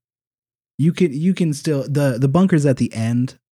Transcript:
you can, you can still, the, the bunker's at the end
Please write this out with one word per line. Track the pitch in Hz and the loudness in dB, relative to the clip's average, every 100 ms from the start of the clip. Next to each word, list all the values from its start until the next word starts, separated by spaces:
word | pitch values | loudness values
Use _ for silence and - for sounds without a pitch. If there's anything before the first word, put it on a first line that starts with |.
| _ _ _ _ _ _ _ - | _ _ _ _ _ _ _ -2
you | 156 | -2
can, | 170 175 | 2 -2
you | 135 180 | 0 -2
can | 185 170 | 0 -2
still, | 143 160 139 | -2 -4 -4
the, | 127 143 139 117 | -2 0 0 0
the | 139 | 0
bunker's | 160 190 160 139 | 2 4 4 2
at | 127 | 0
the | 120 | -2
end | 110 113 120 127 - _ | -2 -2 0 -2 -6 _